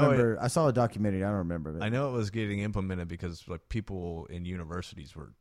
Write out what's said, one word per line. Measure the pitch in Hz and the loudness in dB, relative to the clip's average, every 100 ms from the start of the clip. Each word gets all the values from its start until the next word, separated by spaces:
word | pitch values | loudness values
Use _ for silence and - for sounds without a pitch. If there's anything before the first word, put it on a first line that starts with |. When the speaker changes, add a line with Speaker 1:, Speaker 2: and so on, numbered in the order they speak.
Speaker 1:
know | 143 | 8
it | |
Speaker 2:
remember. | 135 117 110 | 8 4 2
I | 120 | 0
saw | - 151 | 4 4
a | |
documentary. | 120 117 101 104 95 | 6 4 2 0 2
I | 98 | 0
don't | 101 | 0
remember. | 85 85 76 | 0 -2 -4
But | 78 | -4
Speaker 1:
I | 104 | -2
know | 123 143 | 0 0
it | |
was | 123 104 | 0 -2
getting | 110 107 101 | -2 -2 0
implemented | 107 104 95 92 85 | -2 -2 -2 -2 -4
because, | 85 90 82 - | -6 -8 -8 -10
like, | 85 - | -10 -6
people | 113 98 95 85 82 - | -6 -4 -6 -6 -8 -8
in | 87 87 | -8 -6
universities | 90 80 87 - - 71 - | -6 -6 -8 -8 -12 -16 -14
were | 65 - | -16 -16